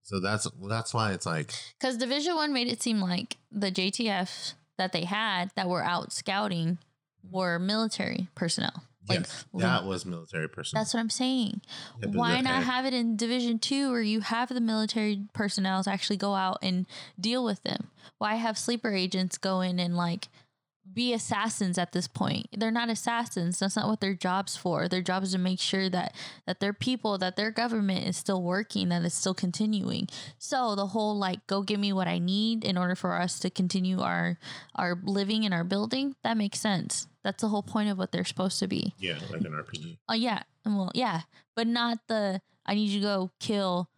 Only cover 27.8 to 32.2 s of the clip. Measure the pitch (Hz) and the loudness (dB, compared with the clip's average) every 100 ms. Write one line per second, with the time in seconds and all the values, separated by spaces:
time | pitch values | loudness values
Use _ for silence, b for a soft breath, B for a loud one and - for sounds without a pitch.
27.8 | 202 185 - 185 - 190 175 185 220 202 | 2 0 0 -2 0 0 2 0 0 0
28.8 | 185 175 170 - 185 185 180 - 214 214 | 2 2 0 0 -2 0 -2 0 0 0
29.8 | - - - B B B - 269 240 202 | 0 -2 -4 B B B -4 0 0 0
30.8 | 196 220 214 208 190 180 - 196 196 208 | 0 0 2 2 0 -2 -2 -2 0 0
31.8 | 202 190 175 175 | 2 2 2 2